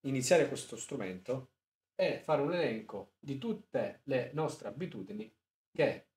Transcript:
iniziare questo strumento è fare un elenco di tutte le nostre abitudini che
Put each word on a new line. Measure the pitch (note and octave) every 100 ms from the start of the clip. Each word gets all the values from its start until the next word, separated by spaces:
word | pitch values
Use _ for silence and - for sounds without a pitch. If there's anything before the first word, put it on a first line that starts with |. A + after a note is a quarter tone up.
iniziare | C#3 C3+ A#2+ F3 C#3
questo | - - A#2
strumento | - C#3 F#2+ F#2 - C3 - _ _ _ _ -
è | F3+ -
fare | - D3
un | C#3+
elenco | F3 C#3+ A2 - G#2 F2 _
di | - C3+
tutte | A#3 G#3+ - B2+ - -
le | - B2+ A#2+
nostre | D3 D3+ - G#2
abitudini | A#2+ E3+ A2 F#2+ - - _ _ _ _
che | - D3 - -